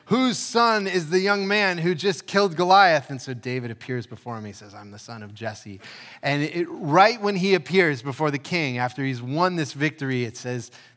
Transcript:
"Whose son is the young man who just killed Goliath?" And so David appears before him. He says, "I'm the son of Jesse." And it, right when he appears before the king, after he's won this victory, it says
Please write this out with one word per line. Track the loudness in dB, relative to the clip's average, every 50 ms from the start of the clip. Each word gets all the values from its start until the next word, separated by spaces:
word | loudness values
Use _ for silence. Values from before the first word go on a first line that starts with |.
| _
"Whose | 0 2 2 2 2 0 -2
son | -4 -2 2 4 4 4 4 2 0 0
is | -2 -2 0 0
the | 0 2
young | 2 2 2 0 0
man | 0 2 2 2 2 0 0
who | 0 -2 -2
just | 0 0 -2 -2 -2 -6
killed | -2 0 2 2 2 0
Goliath?" | 0 4 6 8 8 8 8 6 4 0 -2
And | -8 -10
so | -8 -10
David | -10 -8 -6 -6 -6 -6 -6 -8
appears | -10 -10 -8 -8 -6 -6 -6 -8
before | -14 -14 -12 -12 -10
him. | -10 -10
He | -12
says, | -14 -16 -18 -20 -20
"I'm | -18 -18 -18
the | -18 -18
son | -18 -16 -16 -16
of | -16 -16 -14
Jesse." | -10 -8 -8 -8 -10 -12 -16 -16 -16 -18 -18 -20 -20 -20 -20 -14 -6
And | -4 -2 0 0
it, | -2 -2 -4 -4 -6 -6
right | -6 -8 -2 4 6 8 8 6 6 2
when | -2 -2 -2
he | 0 2 2 2
appears | 2 2 2 2 4 4 4 2 -2
before | -4 -8 -4 -2 -2 -2
the | -2 -2
king, | -4 -4 -4 -2 -2 -2 -2 -2
after | -2 -4 -2 -4 -4
he's | -4 -4 -4
won | -6 -4 -2 0 0 0 0
this | -2 -4 -4
victory, | -4 -2 -2 -2 -2 -4 -4 -4 -2 -2 -2
it | -4 -6
says | -8 -8 -8 -8 -8 -8 -12 -16 -20 -20 -20 _